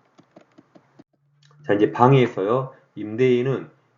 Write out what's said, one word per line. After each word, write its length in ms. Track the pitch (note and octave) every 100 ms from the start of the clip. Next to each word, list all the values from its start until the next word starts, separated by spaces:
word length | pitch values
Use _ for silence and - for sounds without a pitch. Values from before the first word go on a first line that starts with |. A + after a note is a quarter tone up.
| _ _ _ - _ _ _ _ _ _ _ _ _ _ _ _ -
자, 80 |
이제 180 | G2+ G#2
방해했어요. 840 | - B2 C3+ A#2 G2+ G2 B2+ C3+ - _ G#2+
임대인은 760 | G#2+ A2 B2+ B2 C3 A2+ D#2+ _ _